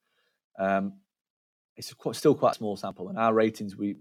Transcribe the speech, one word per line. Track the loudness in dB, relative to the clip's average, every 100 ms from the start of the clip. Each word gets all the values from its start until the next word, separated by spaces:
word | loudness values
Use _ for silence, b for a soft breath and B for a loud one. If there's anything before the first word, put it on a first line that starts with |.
| _ _ _ _ _ -4
Um, | 0 0 -2 -8 _ _ _ _ _ _ _ -16
it's | -16
a | -10
qu-, | -8
still | 2 4
quite | 4 2
a | 0
small | -4 -6
sample, | -8 -10 -8
and | 0
our | 2
ratings, | 4 2 0 -8 -6
we, | -6 -6